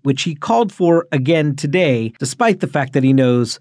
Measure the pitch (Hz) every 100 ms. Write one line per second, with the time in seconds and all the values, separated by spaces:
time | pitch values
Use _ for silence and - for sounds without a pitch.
0 | 139 135 175 147 - 233 214 - 170 170
1 | - 139 127 165 151 143 147 180 160 120
2 | 113 - 131 - 226 185 127 147 135 143
3 | 131 135 127 123 117 -